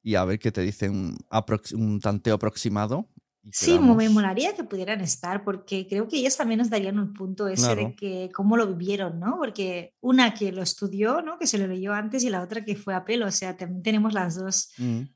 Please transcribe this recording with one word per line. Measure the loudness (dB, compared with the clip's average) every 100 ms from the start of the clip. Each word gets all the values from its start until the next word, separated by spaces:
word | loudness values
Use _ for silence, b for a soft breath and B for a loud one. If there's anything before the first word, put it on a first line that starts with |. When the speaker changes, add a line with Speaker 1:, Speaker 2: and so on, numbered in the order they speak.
Speaker 1:
Y | 2
a | 2
ver | 2 2
qué | 0
te | 0
dicen | -2 -2 -2 -2 -4 -6 -2
aprox-, | -2 0 -4 -2
un | -2 0 0
tanteo | -2 0 2
aproximado | 2 0 -2 -2 0 0 -2 -6 -16 _ _
y | -10
Speaker 2:
Sí, | 0 4 8
mo-, | 8
me | 8
Speaker 1:
quedamos. | 6
Speaker 2:
molaría | 6 4 0 -2
que | -2
pudieran | -6 -6 -4 -4
estar, | -2 -2 -2 -4
porque | -4 -6 -6 -6 -2
creo | -4 -2
que | 0
ellas | 0
también | 0 2 2
nos | 2
darían | 0 0 -2
un | -2
punto | -4 -8 -4 -2
ese | 2 2
de |
Speaker 1:
Claro. | 2 -2 -4
Speaker 2:
que | -8 -6 -8
cómo | 0 4 4
lo | 2
vivieron, | -2 -2 -2 -2 -4
¿no? | -4 -2
Porque | -4 -4 -4 -4 -10 _
una | 2 6 4
que | 2 -4
lo | -2
estudió, | -4 -4 -4 0 0 0
¿no? | -4 -4
Que | -2
se | 0
lo |
leyó | -2 -4 -4
antes, | -4 -4 -2
y | -2
la | -2
otra | -4 -8
que | -6
fue | -6 -4
a | -6
pelo. | -2 -2 0
O |
sea, | -2 -6
también | -8 -8 -4
tenemos | 0 2 2
las | 2 0
dos, | -2 -2 -2 -4 -6
Speaker 1:
Mm. | -2 -2 -6